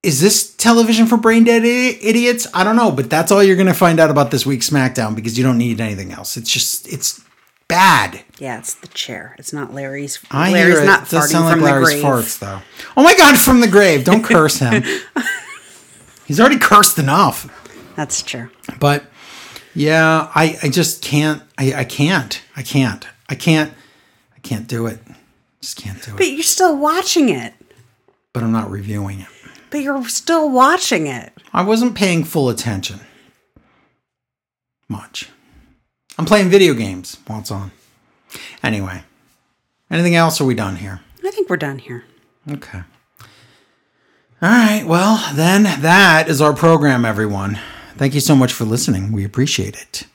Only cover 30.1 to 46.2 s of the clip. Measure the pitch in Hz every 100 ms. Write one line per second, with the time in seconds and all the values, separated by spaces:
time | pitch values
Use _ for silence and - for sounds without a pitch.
30.1 | - - 330 302 254 269 359 - 196 151
31.1 | 123 82 - _ - 185 226 247 202 196
32.1 | 170 160 165 131 113 - 110 - 98 -
33.1 | _ _ _ _ _ _ _ _ _ _
34.1 | _ _ _ _ _ _ _ _ 110 -
35.1 | - - _ _ _ _ _ _ _ _
36.1 | - 160 208 185 196 180 120 101 92 90
37.1 | - - 107 - 98 98 _ _ _ _
38.1 | _ _ - - - 123 107 95 90 -
39.1 | _ _ _ _ _ _ _ _ 160 175
40.1 | 170 165 156 135 117 101 92 98 92 _
41.1 | _ 370 415 392 180 147 135 - 123 _
42.1 | _ _ _ - 143 - 92 85 _ _
43.1 | _ - _ _ _ _ _ _ _ _
44.1 | _ _ _ 175 240 220 214 165 170 196
45.1 | 220 - 147 165 196 208 143 156 185 190
46.1 | 160